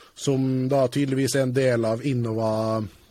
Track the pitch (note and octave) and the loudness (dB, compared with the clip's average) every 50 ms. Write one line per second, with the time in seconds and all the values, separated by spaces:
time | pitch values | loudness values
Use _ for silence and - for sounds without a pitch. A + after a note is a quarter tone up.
0 | - - - - - C#3+ C3+ C3 C3 C3 C3 C3 B2+ C3 C#3 C#3 C3 B2 - C#3+ | -20 -20 -14 -6 -2 -2 0 0 0 0 0 0 0 0 2 2 2 2 0 0
1 | C#3+ C3 C3 C3+ C3+ B2 C3+ C#3 C3 B2+ B2 C3+ C3 B2+ A#2+ A#2 A2+ A2 A2+ A#2 | 0 0 0 0 0 0 0 0 0 0 0 2 2 2 2 2 2 0 -2 -2
2 | A#2+ C#3+ B2+ A#2+ A#2 A2+ A2 A2+ A2 A2 A2 A2 A2 A2 A2 A2 G#2+ F#2 - - | -2 -2 -2 -2 -2 -2 -2 0 0 0 0 0 0 0 -2 -2 -4 -6 -10 -18
3 | _ _ | _ _